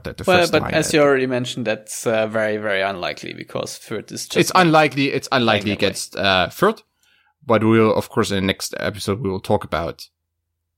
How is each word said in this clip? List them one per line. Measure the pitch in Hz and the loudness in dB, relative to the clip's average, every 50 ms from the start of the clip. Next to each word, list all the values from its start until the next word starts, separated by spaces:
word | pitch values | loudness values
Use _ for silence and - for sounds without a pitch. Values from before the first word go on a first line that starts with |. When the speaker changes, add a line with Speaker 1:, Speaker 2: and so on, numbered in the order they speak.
Speaker 1:
the, | - - | -8 -10
the | - - - 196 | -12 -4 0 2
Speaker 2:
Well, | 180 180 | 2 4
Speaker 1:
first | 175 175 | 4 2
Speaker 2:
but | 208 - - | 2 0 0
Speaker 1:
line. | - - | 0 0
Speaker 2:
as | 160 151 - - | -2 0 2 4
you | 151 | 4
already | 147 143 139 131 127 127 | 6 6 4 4 2 0
mentioned, | 127 123 127 123 - 139 120 | -2 -2 -4 -4 -6 -4 -4
that's, | 110 110 110 - - - - - | -2 -4 -4 -6 -10 -12 -6 -2
uh, | 123 113 110 110 110 | 0 0 2 0 0
very, | 107 110 107 107 107 104 | 0 0 0 0 -2 -2
very | 107 107 98 95 | -2 -2 0 0
unlikely | 95 98 98 87 85 76 73 - - - - | 0 -2 -2 -4 -6 -6 -6 -8 -10 -12 -12
because | - - - - - - - - - | -12 -12 -8 -6 -6 -6 -6 -10 -14
Fürth | - - 113 101 101 - | -12 -10 -10 -10 -10 -10
is | - 113 - - | -12 -12 -12 -4
just | - | 0
Speaker 1:
It's | - 175 - - | 0 0 2 4
unlikely. | 185 180 165 156 156 156 143 127 143 139 139 - | 4 4 6 6 4 4 4 2 0 0 0 -2
It's | 135 - - | -4 -4 -2
unlikely | 135 131 117 113 107 104 98 104 101 | 0 0 2 2 2 0 0 -2 -2
Speaker 2:
playing | - | 0
that | |
way. | 101 98 | 0 0
Speaker 1:
against, | 98 - - - - - | -2 -4 -8 -10 -6 -2
uh, | 95 98 95 92 87 - | 0 2 2 2 2 0
Fürth. | - - 170 208 226 - - _ _ _ _ _ _ _ _ _ _ _ _ | 0 0 0 0 0 -2 -8 _ _ _ _ _ _ _ _ _ _ _ _
But | - 110 110 110 | 0 2 2 4
we'll, | 110 113 113 110 110 - | 4 4 6 4 4 4
of | 101 - - | 2 -2 -2
course, | - - 104 95 | -2 -2 -2 0
in | 101 | 0
the | 98 104 | 0 0
next | 95 92 - - - - - | -2 -2 -2 -6 -8 -6 -6
episode, | - 92 101 98 - 107 98 117 | -4 -6 -6 -4 -4 -4 -4 -2
we | 131 98 | -2 -4
will | 92 95 | -4 -4
talk | - - 110 98 - | -2 0 0 0 0
about | - - 78 82 73 - - - - _ _ _ _ _ _ _ _ _ _ _ _ _ | -2 -4 -4 -4 -4 -8 -10 -16 -20 _ _ _ _ _ _ _ _ _ _ _ _ _